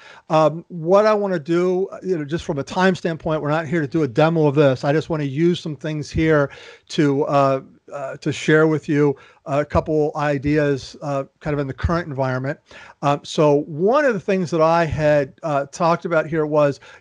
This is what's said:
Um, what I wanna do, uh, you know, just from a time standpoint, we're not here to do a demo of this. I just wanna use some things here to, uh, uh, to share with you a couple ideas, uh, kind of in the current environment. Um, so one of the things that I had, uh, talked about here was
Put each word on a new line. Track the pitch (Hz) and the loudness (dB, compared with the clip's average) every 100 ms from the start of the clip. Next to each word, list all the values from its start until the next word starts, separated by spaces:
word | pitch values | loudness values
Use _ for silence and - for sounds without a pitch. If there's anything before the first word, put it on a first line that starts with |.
| - - - | -20 -20 -2
Um, | 160 156 160 - | 2 2 0 -12
what | 180 160 196 | -10 2 4
I | 214 | 4
wanna | 214 196 180 | 2 0 -4
do, | 139 170 185 185 190 | -2 0 0 -2 -4
uh, | - | -8
you | 185 175 | -6 -4
know, | |
just | 143 160 | -4 -6
from | - 143 | -6 -6
a | |
time | 135 185 185 | -4 0 0
standpoint, | 185 175 160 165 156 | 0 -4 -6 -4 -4
we're | 147 | -2
not | 156 160 | -2 -2
here | 170 | -4
to | 143 | -2
do | 165 | -2
a | 143 | -2
demo | 110 156 165 151 | 2 2 4 2
of | |
this. | 139 139 127 | 4 4 2
I | 147 | 0
just | 151 139 | 0 0
wanna | 156 | -4
use | 143 135 170 175 | -4 0 0 0
some | 170 | -4
things | 143 156 151 139 | -10 -8 -8 -6
here | 165 160 151 139 - - - _ | -2 2 4 2 -4 -20 -20 _
to, | - 147 139 | 0 0 2
uh, | 151 143 139 135 - _ - | 0 2 2 0 -6 _ -16
uh, | 143 135 131 | -12 -10 -8
to | 156 | -6
share | - - 156 160 | -4 2 4 4
with | 151 - | 2 0
you | 143 147 135 - _ | 2 2 0 -10 _
a | - 139 | -6 -4
couple | 147 170 165 156 151 151 | 0 -2 0 -2 -2 -2
ideas, | 147 143 143 151 147 135 - - | -2 -2 0 0 0 -2 -6 -14
uh, | 147 139 139 _ | -8 -6 -8 _
kind | 156 | -6
of | 147 | -4
in | 139 | -6
the | |
current | 135 - 170 165 | -6 -4 -4 -4
environment. | 131 131 127 131 160 _ - - - | -4 -4 -2 -6 -8 _ -20 -20 -6
Um, | 143 143 | -2 -2
so | - - 151 147 151 | -4 0 4 2 0
one | 147 196 277 285 | -4 0 2 2
of | |
the | 202 | 0
things | - 190 170 | -2 -2 -2
that | 165 | 2
I | 160 170 165 | 4 4 0
had, | 143 151 147 135 - | 0 2 2 0 -6
uh, | 165 143 143 | -4 -4 -4
talked | - 170 165 175 | -2 0 0 0
about | 160 151 | -2 0
here | 160 151 | -2 0
was | 151 143 131 - - | 2 2 0 -12 -20